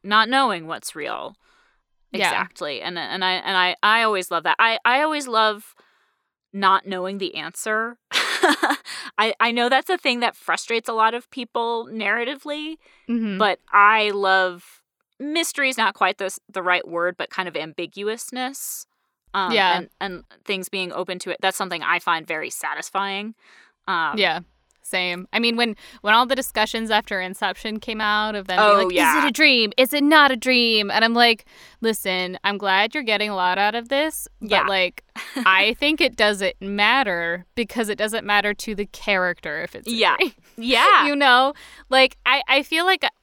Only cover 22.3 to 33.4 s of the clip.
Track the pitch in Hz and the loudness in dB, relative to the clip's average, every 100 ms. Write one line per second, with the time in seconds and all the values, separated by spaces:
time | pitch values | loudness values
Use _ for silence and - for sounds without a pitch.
22.3 | 160 156 - 151 147 - 190 196 196 208 | -8 -8 -10 -8 -8 -6 -6 -4 -6 -10
23.3 | 220 _ - _ _ - 175 156 208 185 | -16 _ -20 _ _ -6 -2 -2 0 0
24.3 | 160 170 _ _ _ - 190 180 175 - | 0 -8 _ _ _ -6 -4 -4 -6 -6
25.3 | 220 233 233 240 208 - - 202 226 247 | -2 0 0 -2 -2 -16 -6 2 4 4
26.3 | 262 247 - 214 226 220 214 - 196 185 | -2 -4 -2 -2 -4 0 0 0 -6 -6
27.3 | 190 196 196 220 214 - 220 214 214 214 | -4 -6 -4 -8 -10 -10 -6 -2 -2 -2
28.3 | 208 190 185 214 202 190 175 165 151 202 | -6 -2 4 6 6 4 4 4 4 0
29.3 | 233 302 247 214 - 262 294 285 311 285 | 4 4 4 2 2 2 2 6 6 6
30.3 | 254 254 254 233 220 202 208 226 233 240 | 4 2 2 4 2 0 2 2 4 4
31.3 | 233 _ - - _ 226 214 196 185 185 | 4 _ -20 -20 _ -4 -2 -4 -4 -4
32.3 | 185 196 202 196 190 220 302 233 208 208 | -4 -4 -2 0 2 2 -2 -2 -2 -2
33.3 | 190 | -2